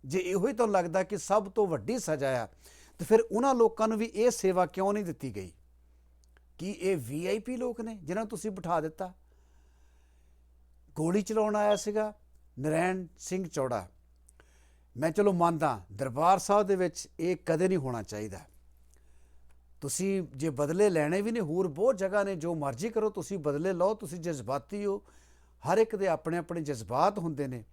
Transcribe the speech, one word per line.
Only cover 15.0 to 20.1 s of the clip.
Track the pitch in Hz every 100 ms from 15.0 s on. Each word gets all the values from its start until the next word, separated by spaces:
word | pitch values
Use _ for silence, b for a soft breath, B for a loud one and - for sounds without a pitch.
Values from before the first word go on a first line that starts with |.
| 160
ਚਲੋ | 165 202
ਮੰਨਦਾ, | 180 170 165 151 113 -
ਦਰਬਾਰ | 98 135 123 165 190
ਸਾਹਿਬ | - 208 196
ਦੇ | 190
ਵਿੱਚ | 180 - - -
ਇਹ | 165 175 -
ਕਦੇ | 156 185
ਨਹੀਂ | 185
ਹੋਣਾ | 131 120
ਚਾਹੀਦਾ। | 101 107 107 92 - - - - - - _ - - - - - _ -
ਤੁਸੀਂ | 139 - 190